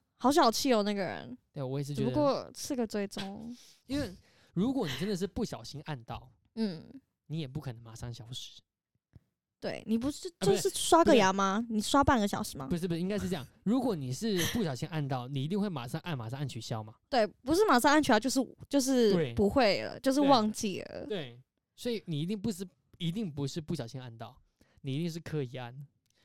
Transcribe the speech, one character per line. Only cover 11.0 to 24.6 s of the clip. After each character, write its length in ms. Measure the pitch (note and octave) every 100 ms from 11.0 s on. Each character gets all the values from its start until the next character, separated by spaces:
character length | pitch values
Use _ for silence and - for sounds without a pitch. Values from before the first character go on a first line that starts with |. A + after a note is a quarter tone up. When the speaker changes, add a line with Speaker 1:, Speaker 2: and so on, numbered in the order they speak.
Speaker 1:
个 120 | E4+ C4
牙 160 | F#3+
吗？ 280 | G3 G3 G3+ A#3+
Speaker 2:
不 0 |
是。 60 |
Speaker 1:
你 80 | G#3+
刷 220 | - C#4
半 160 | C#4+ B3+
个 80 | G3+
小 140 | A#2
时 160 | G#2+ -
吗？ 100 | C3+
Speaker 2:
不 80 | F3
是， 100 | F3
不 60 |
是， 60 | E3
应 80 | F#3
该 100 | G#3
是 100 | F#3
这 60 | F3
样。 100 | A#2+ _
如 160 | F#3 B3+
果 160 | B3+ F3
你 180 | C3
是 240 | C3 A3+ F#3 -
不 100 | A#3+
小 100 | E3+
心 140 | B2+ D#3
按 160 | D#3 C#3
到， 220 | C3 B2
你 160 | C#3+
一 40 | D3
定 120 | G3+
会 80 | G#3
马 200 | D3+ A#2+
上 120 | -
按， 160 | F3 C#3
马 120 | A2+
上 100 | C3+
按 80 | C#3
取 120 | A#2+
消 220 | - A2
嘛。 100 | A2 - -
Speaker 1:
对， 160 | B3+ G#3+ -
不 100 | A#3+
是 120 | E4 G#4+
马 140 | B3
上 120 | D4
按 100 | D4+
取 60 | C#4
消， 120 | G#3+
就 100 | C4
是， 100 | C4+ A#3+ - -
就 100 | C#4+
是 340 | B3+ C4 A3
Speaker 2:
对。 200 | F#3 C#3
Speaker 1:
不 160 | A#2 G3+
会 320 | C4+ A3 C#3+
了， 180 | G#2+ -
就 140 | C4+
是 80 | C4+
忘 280 | C#4 C4 G#3+
记 300 | - G#3+ F3+
了。 240 | - - -
Speaker 2:
对。 20 |
对， 340 | G3+ B2+ A#2+ _ _ _ -
所 160 | B3
以 100 | A3 -
你 140 | D3
一 60 | E3+
定 140 | G#3+
不 120 | A3
是， 160 | F3 F#3+ _ _ -
一 140 | E3
定 180 | F#3 G3
不 160 | C#3+ C#3
是 140 | E3+
不 160 | D3+ E3
小 100 | A#2
心 160 | C3
按 140 | B2+ A2+
到， 180 | A2+ - _ _